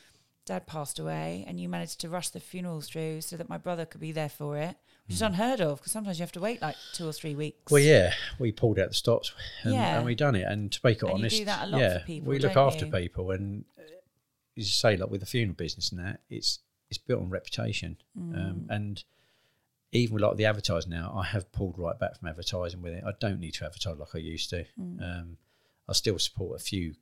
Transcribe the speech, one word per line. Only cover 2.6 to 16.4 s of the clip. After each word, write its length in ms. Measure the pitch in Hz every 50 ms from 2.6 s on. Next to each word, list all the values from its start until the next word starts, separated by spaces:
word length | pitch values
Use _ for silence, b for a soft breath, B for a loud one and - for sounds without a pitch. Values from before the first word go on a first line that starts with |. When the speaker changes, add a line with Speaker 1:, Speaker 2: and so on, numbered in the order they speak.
| 180 180 165 156
Speaker 1:
through 400 | 147 - - 160 160 160 156 156
so 140 | 160 - 175 160
that 100 | 165 -
my 80 | 170
brother 300 | 170 - 185 175 165 160
could 140 | 160 - -
be 120 | 156 160
there 160 | 156 160 151 147
for 300 | - - 151 147 147 147
it, 180 | 151 175 - - b b b b b
which 80 | - -
is 80 | 180
Speaker 2:
Mm. 40 | 220 214
Speaker 1:
unheard 320 | 180 175 220 247 262 233
of, 180 | 175 151 143 -
'cause 100 | - -
sometimes 260 | - 214 214 202 180 160
you 40 |
have 100 | 175 170
to 80 | - 175
wait, 200 | 175 220 240 -
like, 160 | - 156 143 - - -
two 160 | - - 170 160
or 40 | 151
three 200 | - - 156 147
weeks. 380 | 139 151 151 - _ _ -
Speaker 2:
Well, 80 | 151 143
yeah, 320 | 139 151 151 110 90 87 B B B B B B
we 140 | 131 113
pulled 260 | - - - 117 104 95
out 100 | 95 -
the 60 | -
stops 380 | - - 120 117 - - - - B B B B B
and, 100 | B -
Speaker 1:
Yeah. 240 | - 214 220 175 151
Speaker 2:
and 80 | 117 120
we 100 | 120 120
done 200 | 113 147 143 120
it. 80 | 95
And 280 | 92 98 101 104 104 98
to 100 | - -
be 120 | - 127 110
quite 140 | - 110 -
Speaker 1:
And 60 | - 98
you 20 | 113
Speaker 2:
honest, 120 | 113 110
Speaker 1:
do 80 | - 104
that 220 | - - - - 196
a 20 |
lot 80 | - 139
Speaker 2:
yeah, 180 | 127 95 90 87
Speaker 1:
for 40 | 82
people, 240 | - 165 151 156 131
Speaker 2:
we 80 | 139 135
look 120 | 139 143 -
Speaker 1:
don't 120 | 135 139
Speaker 2:
after 180 | 135 127 - -
Speaker 1:
you? 60 | 156
Speaker 2:
people, 380 | 156 95 90 85 - 90 92 92
and 340 | 95 95 98 101 101 104 - _ _ -
as 80 | - 156 165 185 _ _ _ _ _ _ _ _ _ _ _
you 80 | 117 107
say, 320 | - - - - 117 104 87
like, 100 | 92 -
with 100 | 98 98
the 60 | 98
funeral 280 | - - 123 117 98 85
business 340 | - 87 80 - - - -
and 80 | - 87
that, 200 | 87 98 - - _ _
it's, 300 | - -